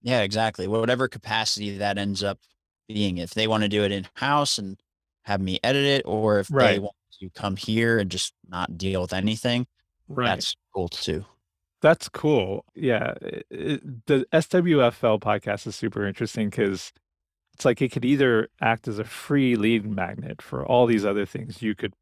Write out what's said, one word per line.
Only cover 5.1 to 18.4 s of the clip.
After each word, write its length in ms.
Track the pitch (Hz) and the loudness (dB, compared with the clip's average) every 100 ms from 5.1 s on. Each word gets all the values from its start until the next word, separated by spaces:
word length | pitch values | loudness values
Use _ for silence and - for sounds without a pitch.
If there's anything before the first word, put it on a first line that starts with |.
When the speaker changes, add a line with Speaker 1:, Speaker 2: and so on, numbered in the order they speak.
| _ | _
Speaker 1:
have 160 | - 101 | -4 -2
me 180 | 92 92 | 0 0
edit 220 | 113 139 | 2 2
it, 180 | 139 139 - | 4 2 0
or 320 | 107 107 104 | 0 2 2
if 140 | 98 139 | 2 4
they 220 | 120 98 | 4 4
Speaker 2:
Right. 20 | |
Speaker 1:
want 140 | 101 _ _ _ | -2 _ _ _
to 100 | 95 | -18
come 260 | - 104 95 | -6 -4 -4
here 420 | - 110 117 113 | -2 2 4 2
and 120 | 95 | 0
just 240 | 92 - _ _ | -2 -6 _ _
not 300 | 90 90 85 | -6 -6 -4
deal 220 | 95 95 | -2 -2
with 100 | 90 | -2
anything, 540 | 92 101 113 123 120 123 _ _ _ _ | -2 -2 0 0 -2 -4 _ _ _ _
Speaker 2:
Right. 340 | 139 110 92 | -2 -2 0
Speaker 1:
that's 140 | - - _ | -4 -8 _
cool 140 | 98 87 | -6 -6
too. 380 | - - 80 104 _ _ _ _ _ | -6 -6 -6 -8 _ _ _ _ _
Speaker 2:
That's 260 | 151 165 - | 4 4 0
cool. 560 | - 151 143 92 98 - | -4 2 2 2 -4 -10
Yeah, 400 | - 135 110 - - | -4 0 0 -2 -6
it, 240 | - - - | -10 -12 -12
it, 560 | - 76 143 - 123 - | -8 -4 -6 -6 -14 0
the 200 | 139 131 | 0 4
S 160 | 160 - | 0 4
W 340 | 180 175 147 | 2 4 4
F 200 | 120 - | 4 4
L 140 | 120 107 | 2 2
podcast 460 | 107 104 107 101 - | 2 -2 -2 -6 -6
is 100 | - | -6
super 280 | 110 - 101 | -4 -2 -4
interesting 440 | 95 113 - 104 | -4 -6 -2 -4
'cause 420 | 110 101 95 - _ _ _ _ _ _ | 0 -2 -2 -8 _ _ _ _ _ _
it's 100 | _ | _
like 180 | 139 120 | 0 2
it 100 | 131 | -2
could 120 | - | -2
either 440 | 123 143 135 113 | 0 2 4 4